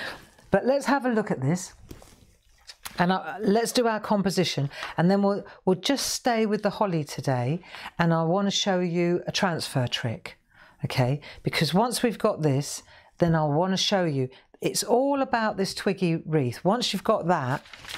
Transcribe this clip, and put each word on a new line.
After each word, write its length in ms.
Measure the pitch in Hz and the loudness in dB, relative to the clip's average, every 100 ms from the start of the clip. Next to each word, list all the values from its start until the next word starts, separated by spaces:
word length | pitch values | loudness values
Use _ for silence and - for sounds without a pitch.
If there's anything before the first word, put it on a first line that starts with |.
| - - - - - | -12 -12 -18 -20 0
But 140 | 196 220 | 2 4
let's 200 | 277 262 | 2 2
have 200 | 277 247 | 0 2
a 40 | |
look 220 | 220 214 | 0 0
at 80 | 147 | -2
this. 340 | 131 180 - - - - - - - _ _ _ - - - - | 0 -2 -4 -18 -20 -20 -20 -20 -20 _ _ _ -20 -18 -8 -2
And 160 | 175 | 0
I, 240 | 185 165 185 | 0 -4 -4
let's 320 | 214 214 226 | 0 2 2
do 160 | - 233 | 0 0
our 140 | 214 | 0
composition. 680 | - 208 190 180 160 - 139 - - - | 0 0 0 0 0 0 -4 -6 -6 2
And 120 | 170 | 4
then 120 | 196 | 4
we'll, 240 | 202 202 196 - | 4 0 -6 -4
we'll 160 | - 180 | 0 0
just 280 | - 277 - | 2 0 -2
stay 380 | - 262 226 220 | -2 0 2 2
with 180 | 208 | 0
the 80 | 208 | -2
holly 340 | - 202 165 143 | 0 0 0 -4
today. 560 | - 139 127 123 170 - - - - | -4 -2 0 0 -2 -6 -16 -8 0
And 160 | 170 | 2
I 100 | 165 | 2
want 240 | 165 190 202 | 2 2 0
to 40 | |
show 300 | - - 185 | 0 0 0
you 420 | 180 170 175 175 - | 0 0 2 0 -2
a 40 | |
transfer 560 | - 190 156 - 135 123 | -2 0 -2 -2 -2 -2
trick, 500 | - 120 110 - - _ _ - _ | -2 -6 -6 -12 -20 _ _ -20 _
okay? 380 | 135 - 123 143 - - | -4 0 0 0 -6 -10
Because 300 | - - 147 | -6 -2 2
once 300 | 175 247 - | 2 2 2
we've 160 | 240 - | 0 0
got 220 | 214 - | 0 2
this, 420 | 151 135 147 - - - - - | 0 0 -2 -8 -14 -20 -18 -2
then 160 | 170 165 | 2 2
I 100 | 151 | 2
want 260 | 147 185 | 2 2
to 60 | 185 | 0
show 260 | - 196 | 0 2
you. 240 | 175 139 127 - _ - | 2 0 -2 -6 _ -6
It's 220 | 160 - | -4 -2
all 380 | - 240 277 277 | 2 2 4 0
about 340 | 269 240 220 190 | 0 0 0 0
this 180 | 190 | -4
twiggy 440 | - 208 185 180 165 - | -2 -2 0 0 0 0
wreath. 400 | 156 123 - 175 | 0 0 0 0
Once 260 | 240 220 | 0 0
you've 140 | 202 - | -2 0
got 220 | 220 160 | 0 2
that, 360 | 175 127 139 - - - | 0 0 -4 -6 -20 -16